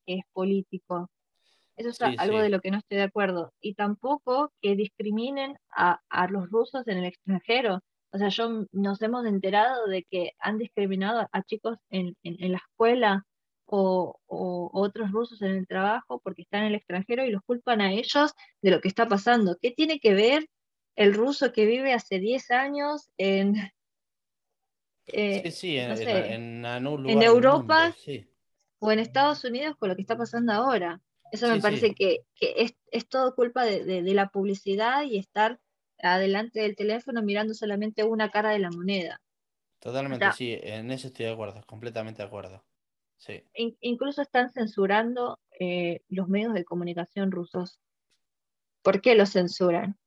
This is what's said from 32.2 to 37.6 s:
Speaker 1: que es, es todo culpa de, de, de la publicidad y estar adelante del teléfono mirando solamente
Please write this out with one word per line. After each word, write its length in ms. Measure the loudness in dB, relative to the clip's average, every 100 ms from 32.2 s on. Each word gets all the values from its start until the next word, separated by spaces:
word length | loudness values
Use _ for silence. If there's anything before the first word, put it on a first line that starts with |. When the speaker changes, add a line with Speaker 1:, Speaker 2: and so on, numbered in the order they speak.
| -4
Speaker 1:
que 200 | _ -2 0
es, 160 | -2 -4 _
es 160 | -8 -4
todo 280 | 0 0 0
culpa 280 | 0 0
de, 220 | -2 -2 -2
de, 160 | -2
de 120 | 2 2
la 140 | 2
publicidad 720 | 0 -2 -2 -4 -2 0 0
y 160 | -2 -4
estar 400 | -4 0 0 0 _ _ _ -4
adelante 600 | 0 2 2 0 -4 -4
del 140 | -4 -2
teléfono 460 | -4 -4 -4 -4
mirando 320 | -2 -2 -2
solamente 500 | -4